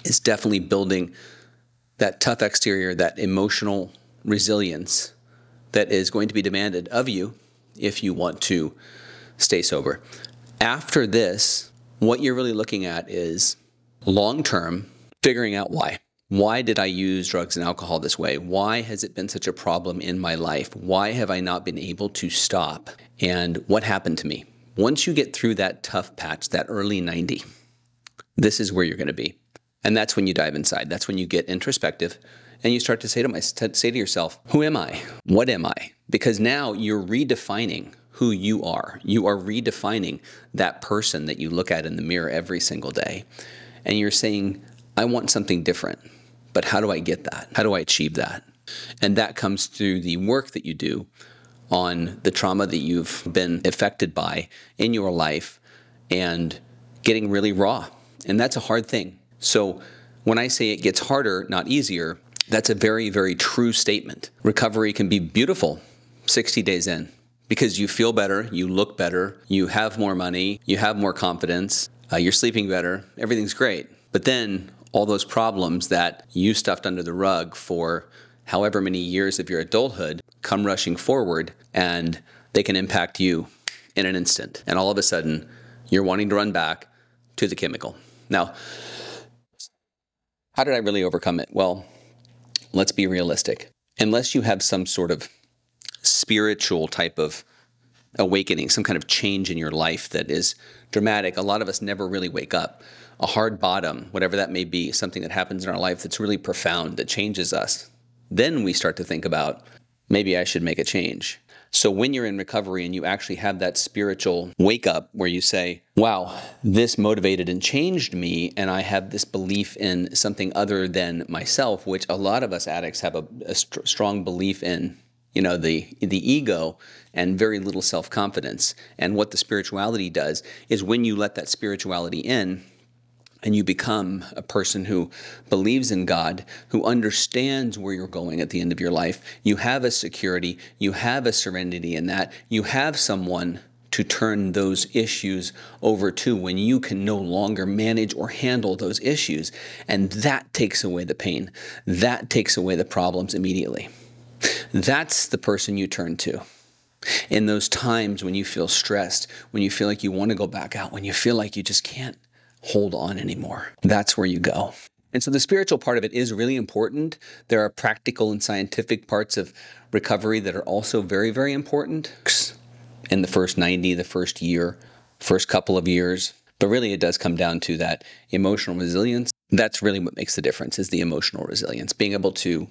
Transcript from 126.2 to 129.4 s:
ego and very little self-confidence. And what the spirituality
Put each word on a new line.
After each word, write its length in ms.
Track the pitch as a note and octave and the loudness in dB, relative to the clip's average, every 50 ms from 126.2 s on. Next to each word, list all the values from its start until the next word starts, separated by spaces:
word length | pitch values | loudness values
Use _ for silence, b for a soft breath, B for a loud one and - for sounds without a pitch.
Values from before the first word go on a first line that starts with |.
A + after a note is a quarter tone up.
| - B2 | 4 4
ego 460 | C#3 D3+ C3+ A2+ F2+ E2 D#2+ D#2+ - B B B B B B B | 2 4 4 2 0 0 0 -4 -4 B B B B B B B
and 280 | B F2+ F2+ F2+ F#2+ F#2 | B 0 2 2 4 4
very 200 | A2 A2 G#2+ G2 | 2 2 2 -2
little 220 | F#2+ G2+ - F#2 | -4 -4 -4 -2
self-confidence. 960 | - - - E2 D#2+ - - G#2+ G2+ G2+ - F#2+ C2 A#1+ - - - - - B B B B - | -2 0 -2 -2 -4 -4 -2 -2 -2 0 -2 -4 -4 -4 -4 -2 -2 -2 -4 B B B B -2
And 160 | - F#2 G#2 | -2 0 2
what 160 | G2+ G#2+ - | 2 0 2
the 60 | - | 0
spirituality 720 | - | -4